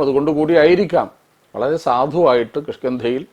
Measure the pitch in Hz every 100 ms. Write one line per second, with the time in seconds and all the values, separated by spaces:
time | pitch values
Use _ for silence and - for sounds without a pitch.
0 | 139 135 147 151 156 165 151 180 185 165
1 | 107 - _ _ _ 104 123 160 - 123
2 | 139 160 160 123 113 - 151 110 131 127
3 | 117 127 180